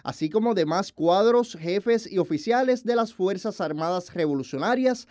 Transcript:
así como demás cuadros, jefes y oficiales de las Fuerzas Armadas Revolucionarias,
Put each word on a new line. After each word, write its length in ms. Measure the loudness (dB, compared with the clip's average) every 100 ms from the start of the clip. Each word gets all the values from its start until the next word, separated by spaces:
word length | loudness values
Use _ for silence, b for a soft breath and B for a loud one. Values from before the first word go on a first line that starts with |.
así 260 | -10 -4 -2
como 260 | 0 2
demás 380 | 2 2 0 -4
cuadros, 640 | -2 2 4 4 4 2 -6
jefes 500 | -4 -2 0 0 0
y 80 | -2
oficiales 640 | 0 -2 0 0 2 0
de 140 | 0 0
las 180 | 0
Fuerzas 460 | -2 -2 -2 -6 -6
Armadas 520 | -6 -4 -2 -2 -4
Revolucionarias, 960 | -2 0 0 -4 -4 -2 2 2 0 -8